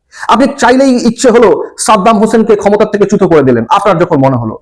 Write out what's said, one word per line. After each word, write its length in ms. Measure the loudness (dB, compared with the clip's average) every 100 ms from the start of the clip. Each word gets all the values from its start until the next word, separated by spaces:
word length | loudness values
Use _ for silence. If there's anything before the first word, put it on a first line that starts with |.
| _ -12 -4
আপনি 180 | 0 0 0
চাইলেই 500 | 0 2 2 0 -2
ইচ্ছে 220 | 0 0
হলো 320 | 2 2 0 -4 -6
সাদ্দাম 400 | -2 0 2 0
হোসেনকে 380 | 2 0 0 0
ক্ষমতার 340 | 0 0 0
থেকে 140 | -2
চ্যুত 180 | 0 0
করে 200 | 2 2
দিলেন, 220 | 2 0 0
আপনার 300 | 0 0 0
যখন 180 | 0 0
মনে 200 | 0 -2
হলো, 220 | -6 -10